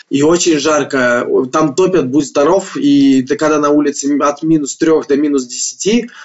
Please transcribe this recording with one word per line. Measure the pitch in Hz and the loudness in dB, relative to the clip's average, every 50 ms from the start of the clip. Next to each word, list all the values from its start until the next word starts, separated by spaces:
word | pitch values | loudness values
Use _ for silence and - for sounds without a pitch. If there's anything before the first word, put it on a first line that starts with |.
| - _ | -18 _
И | - 139 143 | -6 -2 0
очень | 156 170 170 175 175 160 147 | 0 2 2 0 0 -2 0
жарко, | 131 156 151 147 139 - - 135 127 123 120 120 - - 131 127 131 127 - | 0 0 0 -2 -2 -2 -2 -2 0 0 0 -2 -2 0 -2 -2 -2 -2 -2
там | 160 156 151 127 | -2 -2 0 0
топят, | - 190 180 185 170 135 127 | 0 0 2 2 0 0 0
будь | 127 151 143 | 0 -2 -2
здоров, | - - 147 143 156 185 196 190 - - | 0 0 0 2 2 2 0 -2 -4 -6
и | 143 139 143 143 143 139 139 135 131 127 | -2 0 2 4 4 4 4 4 2 2
ты | 123 147 | 0 -2
когда | 139 156 151 147 151 | -2 0 0 0 2
на | 147 147 | 2 2
улице | 147 151 147 143 139 - - 139 147 139 | 2 2 2 0 -2 -4 -4 -2 -2 0
от | 147 143 143 - - | 0 -2 -2 -2 0
минус | 160 160 156 143 127 - | 0 0 0 0 -4 -4
трёх | - 165 160 160 151 127 - | -2 0 2 2 2 2 0
до | 143 | 0
минус | 135 151 147 143 139 127 | 0 0 0 0 -2 -2
десяти, | 120 - - - - - - - 185 220 240 226 240 - - | -4 -8 -8 -8 -8 -8 -6 -2 0 0 0 -2 -4 -10 -20